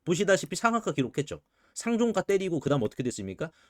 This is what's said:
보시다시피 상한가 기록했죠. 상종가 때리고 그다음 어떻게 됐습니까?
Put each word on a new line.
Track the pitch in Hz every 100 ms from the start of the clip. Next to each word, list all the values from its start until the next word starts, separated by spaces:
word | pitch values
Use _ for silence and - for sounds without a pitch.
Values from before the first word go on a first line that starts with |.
| -
보시다시피 | 175 202 190 - 185
상한가 | 233 226 185
기록했죠. | 143 123 - 143 76 - _ _
상종가 | - 226 233 233 196
때리고 | - 196 190 160
그다음 | 139 143
어떻게 | 104 -
됐습니까? | 123 110 95 95 160 -